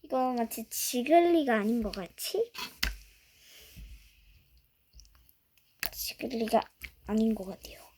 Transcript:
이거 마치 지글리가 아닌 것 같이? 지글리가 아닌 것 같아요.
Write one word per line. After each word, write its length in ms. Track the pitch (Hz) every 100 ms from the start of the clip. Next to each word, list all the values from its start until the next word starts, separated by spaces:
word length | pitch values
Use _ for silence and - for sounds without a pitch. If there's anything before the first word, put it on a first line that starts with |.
이거 320 | - 262 254
마치 300 | 247 226 - 220
지글리가 840 | - - 247 247 339 349 339 277 220
아닌 260 | 208 240
것 80 | 214
같이? 600 | 196 175 - - 381 466 - - - - - - - _ _ - - - - - - - _ _ - _ _ _ _ _ - - _ _ _ _ _ _ _ -
지글리가 720 | - - - 240 240 226 226 - _ - _ -
아닌 280 | 214 220 214
것 100 | 190
같아요. 340 | - - - -